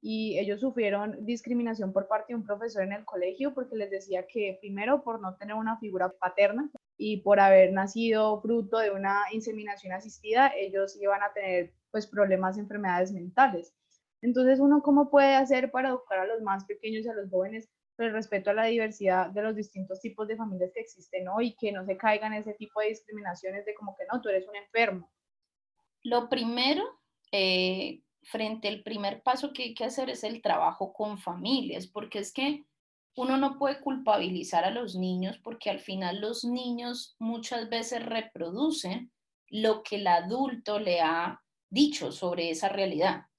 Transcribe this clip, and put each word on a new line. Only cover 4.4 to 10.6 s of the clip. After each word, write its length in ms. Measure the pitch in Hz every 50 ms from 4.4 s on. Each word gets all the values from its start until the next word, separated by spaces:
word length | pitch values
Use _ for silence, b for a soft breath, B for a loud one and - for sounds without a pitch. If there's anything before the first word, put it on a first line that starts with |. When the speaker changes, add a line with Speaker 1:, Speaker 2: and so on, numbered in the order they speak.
| 208 196 190 190
Speaker 1:
primero 420 | - 202 196 202 208 226 277 294 285
por 180 | 247 226 226
no 160 | 208 185 185
tener 200 | _ 202 208 214
una 220 | 220 220 220 226 226
figura 320 | - 214 185 185 180 185 185 _
paterna 520 | - 180 - - 202 196 208 233 294 294 _ - _ _ _
y 220 | _ - 214 214 196 -
por 160 | 196 202 196
haber 340 | 196 196 190 190 190 185 190
nacido 680 | 196 190 202 - 226 226 226 220 214 214 214 214 208
fruto 380 | - 220 233 233 220 190 220 226
de 140 | 220 208 196
una 320 | 190 196 196 196 202 208 190 214
inseminación 600 | 220 214 233 214 214 208 208 202 196 - 190 185
asistida, 600 | 190 214 220 - - _ 214 220 240 269 277 -
ellos 400 | -